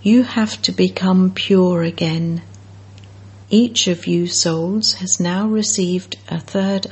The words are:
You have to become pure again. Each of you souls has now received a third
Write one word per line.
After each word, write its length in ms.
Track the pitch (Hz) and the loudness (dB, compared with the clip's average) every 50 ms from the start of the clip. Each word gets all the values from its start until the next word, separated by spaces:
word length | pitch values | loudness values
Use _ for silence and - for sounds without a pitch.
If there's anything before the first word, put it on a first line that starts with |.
| - | 4
You 160 | 208 220 247 254 | 4 4 4 4
have 400 | 247 - 233 220 214 - - - | 2 0 -2 -2 -2 -4 -2 -4
to 80 | - | -4
become 600 | 185 - 185 185 190 - 185 185 185 185 185 185 185 | 0 2 0 0 0 0 0 2 4 4 4 2 0
pure 500 | - - - 202 190 180 180 180 170 170 | -2 -2 2 4 4 4 4 2 0 -2
again. 600 | 165 165 - 175 160 160 165 165 165 165 170 170 - - - - - - - - - - - - - - - - - - - - - | -2 -2 -2 -4 -2 -2 -2 -2 -4 -4 -6 -8 -12 -20 -20 -20 -20 -20 -20 -20 -20 -20 -20 -20 -20 -20 -20 -20 -20 -20 -20 -8 2
Each 380 | - 214 240 240 233 - - 196 | 4 4 4 4 0 -2 0 0
of 180 | 180 170 - | -2 -2 -2
you 220 | - 175 175 175 175 | -2 0 0 0 0
souls 680 | 175 - - 175 165 160 165 175 196 220 214 - - - | -2 -2 0 0 0 -2 -2 -2 -2 0 0 0 0 0
has 180 | 185 180 - - | -2 -4 -2 0
now 300 | 180 175 175 185 202 214 | 0 -2 0 -2 -2 0
received 680 | 220 214 214 214 - - 185 175 180 180 185 - - - - - | 0 0 0 -2 -2 -2 0 0 0 -2 -4 -6 -16 -16 -12 -8
a 100 | 170 165 | -8 -8
third 480 | 165 - - 196 190 190 196 196 196 - | -8 -6 -4 -2 -2 0 -2 -2 -4 -6